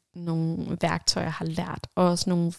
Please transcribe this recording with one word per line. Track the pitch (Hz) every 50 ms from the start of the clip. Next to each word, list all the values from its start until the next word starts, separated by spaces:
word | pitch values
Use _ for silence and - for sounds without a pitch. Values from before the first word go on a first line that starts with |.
| _ _ -
nogle | 175 175 170 165 165 165 165 165 170 170 - 180 170
værktøjer, | - 165 165 170 - - - 180 175
jeg | 165
har | 156 - 170
lært, | 165 160 175 180 175 160 - - - _
og | - 185
også | 175 175 175 - 190
nogle | 180 175 170 170 170